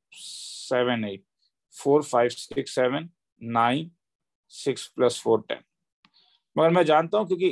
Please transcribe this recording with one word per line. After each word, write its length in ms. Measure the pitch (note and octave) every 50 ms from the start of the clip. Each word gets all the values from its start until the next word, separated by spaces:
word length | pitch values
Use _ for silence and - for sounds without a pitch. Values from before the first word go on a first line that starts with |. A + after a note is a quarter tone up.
| _ _
seven, 920 | - - - - - - - - - - - - C3 B2 B2 B2 B2 A2+ G#2+
eight, 180 | G#2 G2 G2 _ _ _ _ _ _ _ _ _ _ -
four, 260 | - - C#3+ C#3+ D3+ D3
five, 280 | - - A#2 A#2+ B2 -
six, 420 | - - - - C#3 C3+ - -
seven, 340 | C3+ B2+ B2 C3+ D3+ E3+ E3+ _ _ _ _ _ -
nine, 480 | A2+ A#2 A#2 A#2 A#2 A#2+ B2+ D3+ E3 E3+ _ _ _ _ _ _ _ _ _ _ _ _ -
six 340 | - - C#3+ B2 - - -
plus 300 | - - C3 A#2+ - -
four, 180 | - A#2 A2+ G#2+ - -
ten। 140 | - - _ _ _ _ _ _ _ _ _ _ _ _ _ _ _ _ _ _ -
मगर 140 | - D#3 E3
मैं 120 | E3+ F3+ E3+
जानता 320 | D3+ D#3 D#3 E3 E3 G3
हूँ 100 | G#3+ G#3+
क्योंकि 240 | E3 F#3 E3+ F#3 F3+